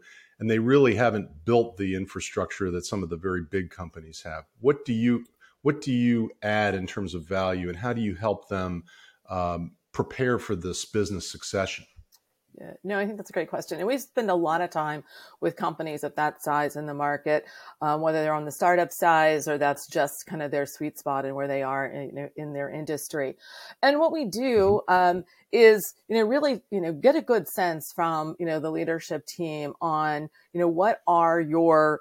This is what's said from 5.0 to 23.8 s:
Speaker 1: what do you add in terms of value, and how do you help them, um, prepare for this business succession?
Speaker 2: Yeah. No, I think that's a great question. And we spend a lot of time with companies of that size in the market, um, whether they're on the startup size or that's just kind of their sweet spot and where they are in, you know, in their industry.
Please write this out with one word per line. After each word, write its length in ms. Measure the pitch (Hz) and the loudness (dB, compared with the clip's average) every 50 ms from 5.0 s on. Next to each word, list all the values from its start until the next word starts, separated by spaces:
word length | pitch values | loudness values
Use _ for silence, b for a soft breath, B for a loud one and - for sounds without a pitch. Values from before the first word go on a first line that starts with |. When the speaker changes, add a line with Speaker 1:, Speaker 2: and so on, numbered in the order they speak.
| 117 120 120 117 117 _ _ b b b b b - | 2 2 2 0 -2 _ _ b b b b b 0
Speaker 1:
what 180 | 135 - 151 | 0 0 0
do 100 | - 139 | -2 -2
you 400 | 127 120 120 120 120 117 113 - - - | 0 2 4 4 4 2 0 -4 -6 -6
add 320 | - 104 107 107 107 104 98 | -4 -2 0 2 2 2 0
in 140 | 95 92 | -2 -4
terms 260 | 92 - 110 101 90 85 | -6 -6 -6 -8 -6 -6
of 140 | 87 76 | -8 -6
value, 400 | 82 95 95 95 92 92 92 87 | -4 -2 -2 0 0 -2 -2 -4
and 100 | 87 87 | -6 -6
how 140 | 85 113 123 | -6 -6 -4
do 80 | 120 117 | -4 -2
you 160 | 113 104 92 | -4 -4 -4
help 320 | 85 113 110 98 92 - | -2 -2 -2 -2 -2 -4
them, 380 | - 101 95 92 90 90 87 - b b b b b b b b - | -6 -4 -4 -4 -4 -6 -8 -10 b b b b b b b b -8
um, 440 | 92 92 90 87 87 85 85 80 - _ _ _ | -4 -2 -2 -2 -2 -4 -6 -10 -12 _ _ _
prepare 480 | - - - - - - 131 127 123 107 | -6 -6 -4 -4 -2 -2 0 0 0 -2
for 160 | - - 107 | -2 -4 -6
this 300 | 90 85 90 85 - - | -4 -4 -6 -8 -8 -8
business 440 | - - 107 101 92 101 87 - - | -4 -2 -2 -2 -2 -4 -8 -8 -10
succession? 560 | - - - - - 101 95 95 - - - _ _ - - _ _ _ _ _ _ _ _ _ - | -12 -12 -10 -6 -4 -2 -2 -4 -6 -10 -14 _ _ -20 -20 _ _ _ _ _ _ _ _ _ -20
Speaker 2:
Yeah. 140 | - - - - - - | -20 -18 -18 -16 -12 -8
No, 120 | 185 208 | -4 -2
I 80 | 196 202 | -2 -2
think 120 | 202 220 | -4 -6
that's 120 | 202 - - | -8 -10 -8
a 40 | - | -6
great 160 | 185 160 - | -6 -6 -4
question. 300 | - 135 - - 175 156 | -6 -8 -6 -6 -6 -4
And 80 | 175 | -2
we 100 | 220 269 | -2 -2
spend 340 | 269 233 - - 254 233 196 | -4 -4 -4 -4 -2 0 0
a 20 | 180 | 2
lot 280 | 175 170 151 160 170 | 2 2 2 0 0
of 80 | 175 170 | -2 -2
time 340 | - 165 151 151 151 156 - B B B B B B B | -2 -4 -4 -4 -6 -8 -10 B B B B B B B
with 160 | - 170 165 | -4 -4 -4
companies 480 | - 190 165 165 - 160 160 151 147 - | -2 -4 -4 -4 -4 -8 -8 -6 -6 -6
of 100 | 143 - | -6 -2
that 260 | - 151 151 - - | -2 -2 -2 -2 -4
size 360 | - 156 143 147 147 143 147 | -4 -2 0 0 0 -2 -2
in 80 | 147 151 | -6 -8
the 80 | 151 143 | -8 -6
market, 500 | 143 143 143 147 143 - 156 151 147 - B B B B B B B | -4 -2 -2 -2 -2 0 0 0 0 0 B B B B B B B
um, 180 | 151 151 151 156 | -2 0 0 0
whether 240 | 156 160 156 160 156 | 0 0 0 2 0
they're 100 | 156 156 | 0 0
on 120 | 151 151 | -2 -4
the 60 | 147 143 | -6 -4
startup 400 | - 185 175 180 180 170 170 - | 0 2 4 4 4 2 0 0
size 560 | - 185 170 165 160 156 156 156 151 135 156 | 2 4 6 6 6 6 6 4 2 0 0
or 80 | 147 | 0
that's 300 | 143 143 143 143 139 - | 2 2 2 0 0 -6
just 380 | - - 160 143 147 - - - | -4 -2 0 0 0 -2 -8 -12
kind 160 | - 175 160 | -10 -8 -6
of 100 | 147 143 | -6 -2
their 140 | 151 143 143 | -2 -2 -2
sweet 320 | 139 - - 151 151 - | -4 -6 -8 -8 -8 -8
spot 280 | - - 147 139 135 135 | -6 -4 -4 -2 -2 -2
and 100 | 135 135 | -4 -4
where 140 | 139 139 139 | -4 -4 -2
they 140 | 139 139 135 | -2 -2 -2
are 220 | 131 135 135 135 | -2 -2 -2 -4
in, 220 | 131 - 143 139 | -4 -6 -8 -10
you 60 | 127 - | -8 -10
know, 160 | 139 143 139 - | -10 -10 -10 -10
in 160 | - 151 147 147 | -10 -10 -8 -6
their 160 | 143 143 - | -6 -6 -6
industry. 640 | - 156 156 151 156 143 - - - 151 135 131 - B B B B B B B B B | -6 -8 -6 -6 -6 -6 -6 -6 -4 -4 -4 -4 -6 B B B B B B B B B